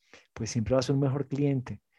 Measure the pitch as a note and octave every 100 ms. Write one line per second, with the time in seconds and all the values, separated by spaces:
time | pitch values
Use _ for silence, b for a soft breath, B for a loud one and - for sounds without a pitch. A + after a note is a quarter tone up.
0 | b b b - A2+ A#2+ A2 C3 B2 C#3
1 | C#3+ C3+ C#3 C3+ C#3+ C3+ B2+ G2+ _